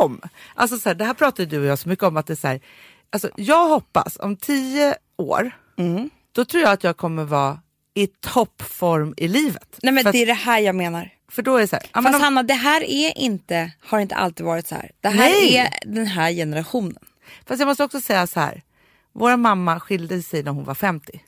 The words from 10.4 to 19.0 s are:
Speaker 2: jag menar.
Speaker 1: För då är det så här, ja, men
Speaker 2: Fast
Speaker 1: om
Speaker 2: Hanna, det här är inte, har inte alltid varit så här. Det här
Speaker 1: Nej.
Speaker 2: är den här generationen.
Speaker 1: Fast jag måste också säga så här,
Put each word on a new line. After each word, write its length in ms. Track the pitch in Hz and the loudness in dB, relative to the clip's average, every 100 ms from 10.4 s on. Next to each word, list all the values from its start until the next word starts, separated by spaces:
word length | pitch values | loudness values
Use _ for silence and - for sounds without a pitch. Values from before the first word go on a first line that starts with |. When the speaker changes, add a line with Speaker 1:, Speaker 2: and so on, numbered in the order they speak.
| 233 226 | 0 2
Speaker 2:
jag 160 | 208 185 | 2 0
menar. 380 | 175 170 180 _ _ | -2 -6 -10 _ _
Speaker 1:
För 140 | - | -6
då 140 | 233 247 | 0 2
är 60 | |
det 60 | 202 | 2
så 80 | 156 | -2
här, 100 | - | -4
ja, 80 | - | 0
men 20 | |
Speaker 2:
Fast 120 | 254 285 | 2 4
Speaker 1:
om 60 | |
Speaker 2:
Hanna, 220 | 294 262 | 4 2
det 100 | 240 | 2
här 280 | 262 277 320 | 0 2 2
är 340 | - 277 311 - | 0 -2 -2 -2
inte, 540 | 254 190 - 170 165 - | -4 -4 -4 -4 -4 -10
har 200 | - 214 | -2 -2
inte 160 | 202 - | 0 0
alltid 300 | 185 170 170 | -2 -2 -4
varit 220 | 165 - | -4 -6
så 80 | 160 | -12
här. 160 | - _ | -14 _
Det 80 | 202 | 0
här 80 | 202 269 | 4 6
Speaker 1:
Nej. 280 | 403 339 247 | 6 6 4
Speaker 2:
är 120 | 247 - - | 2 -4 -6
den 200 | 214 214 | -4 -2
här 240 | 180 165 | 0 0
generationen. 720 | 170 156 151 165 247 185 - - _ - - - | 0 -2 -4 -4 -4 -4 -8 -20 _ -20 -20 -8
Speaker 1:
Fast 140 | 254 | 0
jag 80 | 285 | 0
måste 160 | 285 | 2
också 180 | 285 277 | -2 -2
säga 260 | - 196 175 | 0 0 0
så 120 | 175 | -2
här, 240 | 147 - - _ _ _ | -4 -6 -18 _ _ _